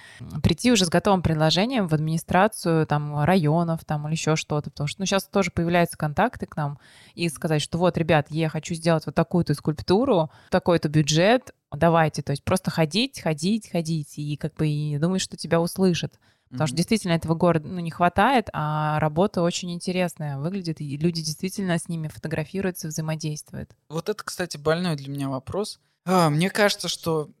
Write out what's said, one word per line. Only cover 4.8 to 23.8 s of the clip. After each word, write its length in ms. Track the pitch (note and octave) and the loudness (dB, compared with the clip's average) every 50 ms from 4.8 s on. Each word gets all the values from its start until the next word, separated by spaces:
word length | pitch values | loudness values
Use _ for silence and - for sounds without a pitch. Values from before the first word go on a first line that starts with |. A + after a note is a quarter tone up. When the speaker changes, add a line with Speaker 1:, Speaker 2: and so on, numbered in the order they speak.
| D3 | -6
Speaker 1:
что, 140 | D3 - - | -6 -4 -4
ну, 40 | F#3+ | -2
щас 200 | - G3 F#3+ - | 0 0 0 -2
тоже 240 | - - G3+ F#3+ F3+ | 0 0 0 0 0
появляются 460 | - F3 E3+ E3+ F3 F3 E3+ - - | -2 -2 0 2 4 4 2 2 0
контакты 480 | - D#3 D3+ D3 - G3+ B3 - - F#3+ | -4 -6 -2 0 0 0 0 0 -6 -10
к 100 | - - | -8 -6
нам, 240 | E3 D3+ C#3+ C#3+ - _ - - - - - _ | -4 -4 -4 -6 -10 _ -20 -20 -20 -20 -16 _
и 120 | - E3+ E3+ | -4 -4 -4
сказать, 320 | - - - D#3+ D#3+ D3+ | -2 -4 -2 0 0 0
что 160 | - - - E3 | 0 -2 -2 0
вот, 180 | F3+ F3 - | 2 2 2
ребят, 300 | - E3 D#3 E3+ D3+ C#3 - | 2 2 4 4 2 2 0
я 160 | D3 D#3+ D#3+ D3+ | -2 -2 -2 -2
хочу 260 | - D#3+ - - F3 | -2 -6 -6 -6 -8
сделать 300 | D#3+ D#3+ E3+ E3 D#3 - | -2 2 2 2 2 0
вот 80 | D#3 - | -2 0
такую-то 380 | - D#3+ - - F3 E3 - D3 | 0 0 2 2 0 2 2 -2
скульптуру, 760 | - - D#3+ D3+ - - - F3+ G#3+ C4 C#4+ G#3+ E3+ D#3 - - - _ _ | 0 -2 -2 -4 -2 0 2 2 4 4 4 2 2 0 -2 -6 -16 _ _
такой-то 360 | - F3+ - F#3 E3+ D#3+ - D3+ | -2 0 4 2 2 2 2 2
бюджет, 640 | C#3+ D3+ D3+ D3 D3+ D#3+ F3+ G#3 B3 B3+ - - - _ _ _ - | 2 2 2 4 2 4 4 4 4 2 0 -6 -18 _ _ _ -2
давайте, 480 | C#3+ E3+ E3+ D#3+ E3 D#3 - - - | 2 4 4 6 4 4 2 0 -4
то 100 | - - | -4 -4
есть 120 | C#3+ - - | -6 -4 0
просто 260 | - F#3 F#3+ - F3 | 0 0 0 0 -2
ходить, 480 | - - D#3+ D3 D#3+ G#3+ B3+ C4+ - - | 0 0 0 2 2 0 -2 -2 -4 -4
ходить, 500 | - E3 D#3+ D3 D#3+ F#3+ A3+ A3 - - | -4 -4 -2 0 0 0 -2 -2 -4 -4
ходить, 480 | - F3 E3 D#3+ E3 D#3 D3 - - | -4 -4 -2 -2 -4 -4 -6 -8 -10
и 200 | D3 D3 D3 D3+ | -8 -6 -6 -6
как 160 | - - D3+ - | -6 -6 -8 -4
бы 140 | - D#3 D3+ | -2 -2 -2
и 280 | D3 D3 D3+ D3+ D3 C#3+ | 0 -2 -2 -4 -2 -2
думать, 220 | D#3 F3 F#3+ F#3+ | 0 0 0 -2
что 140 | - - - | -4 -6 -10
тебя 240 | - - D3 E3 E3+ | -12 -2 0 0 0
услышат. 580 | E3+ F3 - F#3+ F#3+ F#3 E3 - - - - _ _ _ _ _ _ _ | 0 0 0 2 2 2 2 0 -4 -8 -10 _ _ _ _ _ _ _
Потому 180 | C3 B2+ D3+ | -4 -2 -2
что 60 | B2 B2 | 0 0
Speaker 2:
Мгм. 20 | |
Speaker 1:
действительно 340 | D#3 F3 - A3+ G#3 - F3+ | -2 0 0 0 0 2 0
этого 240 | E3 E3 - D#3+ E3 | 0 0 0 -2 0
города, 320 | D#3+ F3+ F3 E3 D#3+ D3+ | 4 4 4 4 2 -2
ну, 120 | - F#3+ F3+ | -4 -8 -6
не 100 | E3+ E3 | -6 -6
хватает, 560 | - - F3 F3 - F#3+ G3+ B3 C#4 A#3+ - - - | 0 2 2 2 4 4 4 4 4 2 0 -2 -4
а 460 | D3+ D3+ D3+ D3+ D3+ D3+ D3+ D3+ D3+ | -4 -4 -2 -2 0 0 0 0 0
работа 400 | D3+ D3+ D3+ D#3+ F#3+ G#3 - F#3+ | 0 0 2 2 0 2 2 0
очень 320 | E3+ F3 - - F#3 F3 F3 | 0 0 -2 -4 -6 -8 -8
интересная 640 | E3+ - F#3+ F3 F#3 F3+ E3+ - - D3+ D3 C3+ | -6 -6 -4 -2 -2 -2 -2 -4 -6 -6 -6 -6
выглядит, 420 | C3+ C#3+ E3+ G3 G3+ F3 E3 D#3 - | -4 -4 -6 -6 -6 -6 -6 -8 -8
и 160 | D3+ C#3+ C#3 | -8 -8 -4
люди 260 | C#3+ D#3 F3 E3 E3 | -2 0 0 0 -2
действительно 560 | D#3 D#3 D#3 - - F#3+ - - G3 F3+ E3 | -4 -6 -6 -6 -8 -6 -6 -4 -2 -2 -2
с 120 | E3+ - - | -2 -2 -6
ними 180 | E3+ E3 D#3 | -6 -6 -8
фотографируются, 800 | D3+ - - - D#3 D#3 D#3 D#3 - - F#3+ F#3+ F#3 F3 - - | -8 -10 -10 -8 -6 -6 -6 -6 -6 -6 -4 -4 -4 -4 -6 -10
взаимодействуют. 840 | D#3 D3+ D#3+ D#3 D#3 D#3 D#3 D#3 D3+ D3+ D3+ - - - C3+ C3+ - _ _ | -8 -8 -6 -6 -4 -6 -4 -6 -6 -6 -8 -12 -14 -14 -14 -14 -14 _ _